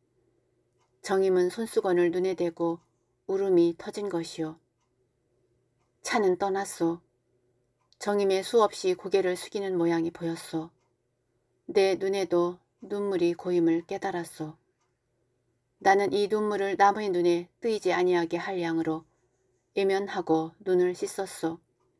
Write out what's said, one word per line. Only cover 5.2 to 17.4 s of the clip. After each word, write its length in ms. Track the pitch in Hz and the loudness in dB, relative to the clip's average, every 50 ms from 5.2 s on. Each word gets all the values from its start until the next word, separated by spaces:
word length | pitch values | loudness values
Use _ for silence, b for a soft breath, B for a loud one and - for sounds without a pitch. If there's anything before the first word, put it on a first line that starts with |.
| _ _ _ _ _ _ _ _ _ _ _ _ _ _ _ _ - | _ _ _ _ _ _ _ _ _ _ _ _ _ _ _ _ -8
차는 340 | - - 233 202 185 180 175 | -2 0 2 4 2 2 2
떠났소. 600 | 196 196 190 196 196 196 - - 170 165 170 170 _ _ _ _ _ _ _ _ _ _ _ _ _ _ _ _ _ _ _ - | 0 -2 0 -2 -4 -6 -4 -2 -2 -2 -2 -4 _ _ _ _ _ _ _ _ _ _ _ _ _ _ _ _ _ _ _ -10
정임의 460 | - 208 208 202 202 190 190 190 185 | -4 -2 0 0 2 2 0 0 -2
수없이 500 | - - 233 214 202 - - - 185 180 | 2 4 4 4 4 2 -2 -2 -2 -2
고개를 440 | 180 - 190 190 196 185 180 180 180 | -2 -4 0 0 2 2 2 -2 -4
숙이는 400 | - - - 208 202 190 185 175 | -6 -8 -6 -6 -4 -2 0 0
모양이 340 | 170 170 170 165 165 170 | 2 2 2 0 -2 -4
보였소. 580 | 170 - 170 165 165 165 - - - 160 160 170 _ _ _ _ _ _ _ _ _ _ _ _ _ _ _ _ _ _ _ | -4 -6 -6 -6 -6 -6 -10 -8 -6 -6 -6 -6 _ _ _ _ _ _ _ _ _ _ _ _ _ _ _ _ _ _ _
내 300 | - 339 202 190 196 190 | -2 2 2 4 4 2
눈에도 640 | - 190 196 196 196 185 175 180 175 175 175 180 - _ _ _ _ | 0 -2 -2 -2 -2 -2 0 2 2 2 0 -2 -8 _ _ _ _
눈물이 540 | - 190 202 202 202 202 190 170 175 175 170 | -12 -10 -6 -6 -4 -2 -2 0 0 0 0
고임을 520 | - - 180 180 175 165 165 165 170 170 - | -2 -4 -2 0 2 4 4 2 0 -2 -6
깨달았소. 640 | 196 190 - 196 185 175 165 - - - 156 151 151 _ _ _ _ _ _ _ _ _ _ _ _ _ _ _ _ _ _ _ _ _ _ _ _ _ | -10 -6 -6 -6 -6 -6 -8 -8 -10 -12 -12 -12 -12 _ _ _ _ _ _ _ _ _ _ _ _ _ _ _ _ _ _ _ _ _ _ _ _ _
나는 320 | - 196 196 202 202 190 | 4 4 4 4 4 2
이 160 | 190 208 208 185 | 0 0 0 0
눈물을 480 | 214 214 214 208 208 190 196 196 190 180 | 0 -2 0 -2 -2 -2 -2 -2 2 6
남의 320 | 196 202 202 208 214 202 | 6 6 6 4 -2 -2
눈에 400 | 180 175 170 175 170 170 | 0 2 4 4 4 2